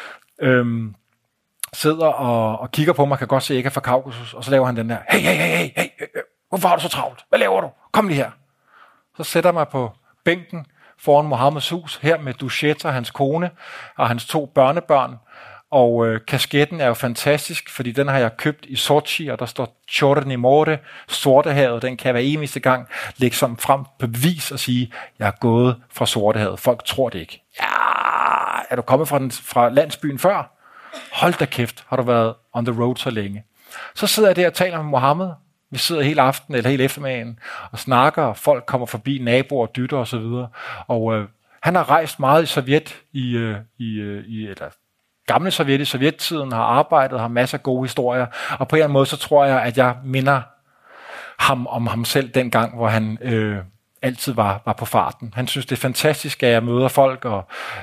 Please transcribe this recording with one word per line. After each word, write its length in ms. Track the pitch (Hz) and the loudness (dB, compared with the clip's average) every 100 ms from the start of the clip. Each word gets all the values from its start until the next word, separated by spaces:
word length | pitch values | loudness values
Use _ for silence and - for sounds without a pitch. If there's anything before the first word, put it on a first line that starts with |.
| - - _ - | -18 -20 _ -2
øhm, 540 | 135 127 120 117 110 104 _ _ _ _ _ _ - | 2 4 2 -2 -6 -12 _ _ _ _ _ _ -14
sidder 340 | - 156 160 156 | -4 0 2 2
og, 520 | 143 131 117 110 110 | 2 0 0 0 -2
og 120 | 123 | -4
kigger 220 | - 151 | 0 2
på 120 | 165 143 | 4 2
mig, 120 | 135 | 0
kan 100 | 151 | 0
godt 160 | 135 | 0
se, 100 | - | 0
at 20 | 131 | -2
jeg 40 | |
ikke 80 | 127 | -2
er 40 | |
fra 100 | 135 | -4
Kaukasus, 520 | 127 127 135 120 117 | 0 0 0 -12 -14
og 100 | - | -12
så 80 | 120 | 0
laver 140 | 135 127 | 2 2
han 120 | 117 | 0
den 120 | 113 | -4
der, 80 | 113 - | -6 0
"Hey, 100 | 208 | 0
hey, 160 | 170 175 | 2 0
hey, 120 | 170 | 0
hey, 100 | 165 | -2
hey, 120 | 165 - | -2 -4
hey, 140 | - - | -6 -8
hey, 220 | - - - _ _ | -12 -12 -14 _ _
hvorfor 180 | 190 180 | 0 2
har 80 | 165 | 2
du 60 | |
så 80 | 165 | 0
travlt? 300 | - - 123 - | -6 -6 -10 0
Hvad 100 | - | 2
laver 220 | 208 190 | 4 0
du? 80 | 156 - _ | -2 -10 _
Kom 160 | 220 208 | 0 2
lige 100 | 143 | 0
her." 140 | 117 - _ _ _ _ _ _ _ - | -2 -6 _ _ _ _ _ _ _ -12
Så 60 | |
sætter 260 | 156 170 175 | -4 2 2
jeg 40 | |
mig 140 | 175 147 | 2 0
på 240 | 139 120 - _ _ - | -2 -4 -8 _ _ -2
bænken 400 | 175 170 170 143 _ _ _ | -2 -4 -14 -14 _ _ _
foran 280 | - 143 151 | 4 4 4
Mohammeds 440 | 127 135 151 - | 2 2 0 -2
hus, 300 | 175 156 - | -6 -8 -4
her 160 | 143 165 | 0 0
med 160 | 147 | -2
Dusheta, 560 | 120 131 - 151 147 165 | -8 -6 -2 0 0 -2
hans 220 | 131 117 | -4 -6
kone, 380 | - 175 165 175 - - - - - | -4 -2 0 -4 -6 -18 -18 -14 -4
og 120 | 123 | -2
hans 180 | 120 - | -2 -4
to 200 | 160 143 | -6 -2
børnebørn. 760 | - 135 175 - 147 127 123 _ - - - _ | 2 2 2 2 2 2 -6 _ -20 -20 -20 _
Og, 360 | 143 120 120 113 | 4 4 4 0
øh, 140 | 110 - | -2 -2
kasketten 540 | 135 - 143 147 170 | -4 0 2 0 0
er 60 | 131 | -2
jo 60 | |
fantastisk, 760 | 117 123 117 147 147 - 165 - | 0 -4 -2 0 0 0 -10 -10
fordi 220 | - 123 | -8 -4
den 160 | 117 139 | -2 0
har 100 | 135 | 2
jeg 200 | 117 - | 0 -2
købt 280 | 156 151 - | -4 -4 -6
i 100 | 127 | -4
Sochi, 520 | - 147 - - 151 | 2 2 2 -4 -6
og 120 | 117 | -8
der 60 | 120 | -8
står 320 | - 120 _ - | -8 -8 _ -8
Chorny 440 | - 143 139 139 127 | 0 4 4 0 0
More, 420 | 123 143 156 151 - - - | 4 4 4 0 -6 -20 -10
Sortehavet. 760 | - 143 131 156 139 131 117 | -2 4 4 6 4 2 0
Den 160 | 127 127 | -6 -4
kan 80 | 135 | -2
jeg 60 | |
hver 200 | 120 131 | 0 0
eneste 260 | 151 147 139 | -2 -4 -2
gang 280 | 131 127 123 - - - | 0 0 -2 -12 -12 -2
lægge 180 | 127 - | 0 2
som 220 | 131 117 | -2 -2
frem 260 | - 139 135 - | 0 0 -2 -8
bevis 520 | 123 117 147 170 - | -6 0 0 0 -6
og 80 | 135 | -6
sige, 340 | - 123 117 - - - | -2 -2 -2 -8 -18 -4
"Jeg 80 | 104 | -4
er 40 | |
gået 440 | - 120 117 127 120 _ | 0 2 4 4 2 _
fra 160 | - 117 | -4 -2
Sortehavet." 540 | 117 104 110 104 95 | 0 2 2 0 -2
Folk 260 | - 117 - | 0 0 -2
tror 240 | - 123 | -2 -2
det 100 | 98 | -4
ikke. 240 | - - _ - | -12 -16 _ -8
"Ja, 60 | - - - - - - - - - - - | -4 0 0 0 0 0 0 0 -2 -6 -4
er 60 | 123 | -6
du 60 | |
kommet 260 | 117 135 156 | 0 0 2
fra 120 | 143 | -2
den, 120 | 131 | -2
fra 380 | - - - 120 | -8 -4 2 2
landsbyen 500 | 131 151 - 151 139 | 4 0 -2 -6 0
før? 320 | 180 196 135 _ _ - - - - | 0 0 -4 _ _ -20 -20 -20 -12
Hold 200 | - 175 | -2 0
da 120 | 170 147 | 0 -2
kæft, 400 | - 117 - - | -2 -4 -6 -6
har 100 | 131 | -2
du 60 | |
været 300 | 120 120 113 113 _ | 2 2 2 -2 _
on 120 | 120 120 | -6 -4
the 180 | 117 | -2
road 120 | 120 123 | -2 -2
så 140 | 135 | -4
længe." 340 | 110 101 101 - _ _ - - - | -4 -6 -8 -14 _ _ -18 -16 -4
Så 120 | 202 | -2
sidder 220 | - 220 | 4 4
jeg 60 | 262 | 6
der 120 | 180 | 2
og 60 | |
taler 240 | - 180 165 | 2 0 -2
med 140 | 151 | -2
Mohammed. 380 | 135 135 156 185 160 _ _ _ | 2 2 2 -2 -8 _ _ _
Vi 80 | 135 | -6
sidder 240 | - 165 | -2 0
hele 200 | 139 151 | 2 4
aftenen 360 | 131 135 - 135 | 2 2 -2 -2
eller 120 | 117 | 0
hele 140 | 139 | 2
eftermiddagen 560 | 135 - 139 127 117 117 - - - | 0 -2 -8 -8 -10 -14 -16 -16 -14
og 80 | 113 | -12
snakker, 440 | - 123 139 156 | 0 2 4 2
og 140 | 139 104 | 0 0
folk 280 | - 151 - | 0 0 0
kommer 220 | 131 120 | -4 -4
forbi, 300 | 117 135 139 | -6 -4 -4
naboer 500 | 120 123 135 139 113 | 2 2 2 -2 -2
dytter 300 | - 127 143 | -2 -4 -4
og 100 | 117 | -4
så 100 | 120 | -6
videre. 300 | 110 123 120 - - - - | -6 -6 -8 -12 -14 -12 -4
Og, 280 | 120 113 110 | -2 0 0
øh, 120 | 101 _ _ _ | -4 _ _ _
han 140 | 156 180 | 0 0
har 140 | 135 | 4
rejst 300 | 151 160 - | 2 2 0
meget 240 | 135 151 | 4 4
i 20 | 160 | 4
Sovjet, 500 | - 127 147 147 - _ | 0 2 2 0 -10 _
i, 220 | 139 127 117 | -6 -4 -2
øh, 220 | 113 104 110 - | -2 -6 -10 -10
i, 160 | 117 107 | -8 -6
øh, 260 | 104 101 101 | -8 -10 -10
i, 220 | 110 107 | -10 -10
eller 180 | 95 71 - _ _ _ _ - | -12 -14 -16 _ _ _ _ 0
gamle 240 | 113 185 | 0 2
Sovjet, 300 | - 147 139 | 0 2 2
i 40 | 143 | 0
Sovjettiden, 640 | 127 139 156 - 165 135 | 0 0 0 -4 -4 -4
har 120 | 117 | -2
arbejdet, 560 | 113 123 151 156 135 127 | 2 2 4 4 2 0
har 80 | 117 | -2
masser 300 | 120 127 147 | 0 0 -2
af 60 | |
gode 200 | - 127 | -2 -2
historier. 420 | 131 - 123 123 120 - - - | -2 -2 0 0 -2 -6 -8 -6
Og 80 | 131 | 0
på 80 | 156 | 2
en 20 | |
eller 80 | 151 | 4
anden 80 | |
måde, 120 | 135 135 | 4 2
så 120 | 147 | 0
tror 280 | - 143 139 | 2 4 6
jeg, 160 | 131 | 4
at 160 | 117 120 | 2 2
jeg 180 | 127 120 | 2 0
minder 380 | 135 131 131 135 117 _ _ _ _ - - - - - | -4 -2 2 0 -2 _ _ _ _ -20 -20 -18 -14 -2
ham 280 | - 131 123 | 0 0 -2
om 200 | 123 117 | -4 -2
ham 180 | 110 117 | -2 -2
selv 240 | 143 127 | -2 0
dengang, 460 | 131 123 113 117 120 | 0 0 2 0 0
hvor 120 | 113 | 0
han, 300 | 110 110 110 | 0 0 -4
øh, 360 | 127 113 107 101 92 _ _ _ | -2 -2 -2 -4 -8 _ _ _
altid 320 | 127 123 - | -6 -4 -4
var, 280 | 117 104 98 - | 0 0 0 -4
var 80 | |
på 120 | 104 117 | -6 -2
farten. 480 | 113 87 - 117 120 | 0 0 -4 -10 -6
Han 120 | 127 | -6
synes, 180 | 143 - | -6 -4
det 100 | 127 | -4
er 40 | |
fantastisk, 600 | 135 123 151 147 151 - | -4 0 0 0 -4 0
at 60 | 127 | 2
jeg 140 | 117 | 4
møder 240 | 120 120 131 | 2 2 2
folk 380 | - 135 127 123 | 4 2 2 -4
og 220 | 101 87 - - - | -6 -8 -12 -12 -14